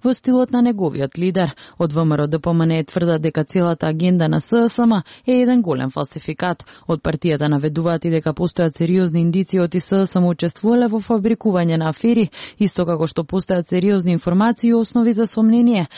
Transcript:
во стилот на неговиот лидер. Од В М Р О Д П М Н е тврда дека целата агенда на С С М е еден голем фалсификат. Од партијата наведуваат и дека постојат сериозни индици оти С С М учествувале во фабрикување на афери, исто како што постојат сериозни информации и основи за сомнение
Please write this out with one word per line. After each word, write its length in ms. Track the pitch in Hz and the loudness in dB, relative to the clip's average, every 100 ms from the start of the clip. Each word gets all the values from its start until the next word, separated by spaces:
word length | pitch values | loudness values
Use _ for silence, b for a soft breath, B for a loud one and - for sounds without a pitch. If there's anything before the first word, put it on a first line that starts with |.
во 100 | 254 | -2
стилот 380 | 254 - 254 254 | -2 0 0 2
на 100 | 247 | 2
неговиот 560 | 240 208 170 135 139 - | 0 0 -2 -2 -6 -2
лидер. 340 | 180 180 160 - B B | -2 0 -2 -4 B B
Од 120 | 170 | -2
В 140 | 151 160 | 0 0
М 100 | 151 | 0
Р 60 | |
О 60 | 147 | 0
Д 120 | 160 | -2
П 140 | 175 | 0
М 120 | 165 165 | 0 2
Н 140 | 160 | 0
е 40 | |
тврда 360 | 156 185 170 160 | -2 -2 0 0
дека 240 | 156 156 | -2 -2
целата 440 | 151 190 175 165 160 | -2 0 0 0 -2
агенда 420 | 160 180 180 156 | 0 2 2 2
на 100 | 156 | 0
С 300 | - 233 233 | 0 0 0
С 160 | - 233 | 2 0
М 180 | 208 - B - | 0 -2 B -2
е 140 | 254 | 2
еден 200 | 247 247 | 2 2
голем 280 | 180 131 131 | 0 -2 -4
фалсификат. 720 | 147 147 151 - 156 180 170 - B B | -6 -8 -8 -10 -6 -4 -6 -10 B B
Од 160 | 160 | -4
партијата 460 | - 156 175 147 151 | -4 -2 -2 0 0
наведуваат 560 | 147 151 151 170 165 170 | 0 -2 -2 -2 -2 -2
и 40 | |
дека 220 | 165 160 | -2 -2
постојат 460 | 151 180 - 165 - | -2 -4 -2 -2 0
сериозни 420 | 170 185 180 165 | 0 2 0 0
индици 400 | 170 180 185 190 | 0 0 0 0
оти 200 | 175 180 | 0 -2
С 260 | - 196 190 | -2 0 0
С 100 | 185 | 0
М 120 | 175 | 0
учествувале 600 | 165 170 - 214 240 240 | 0 -4 -2 0 2 2
во 120 | 220 | -2
фабрикување 760 | 202 226 208 226 220 180 165 160 | -2 0 0 0 0 0 0 0
на 140 | 160 | -2
афери, 400 | 151 226 233 196 B B B | -2 0 2 0 B B B
исто 280 | 202 - 170 | -2 -2 -2
како 200 | 165 160 | -2 -2
што 180 | - | -4
постојат 440 | 156 185 - 180 170 | -4 -4 -2 -2 0
сериозни 460 | 180 196 196 180 | 0 2 2 0
информации 560 | 165 - 180 226 233 233 | 0 0 2 2 2 2
и 40 | |
основи 380 | 233 220 240 233 | 2 2 0 2
за 160 | 214 220 | 2 0
сомнение 600 | 226 220 233 240 214 165 | 2 4 4 4 2 -2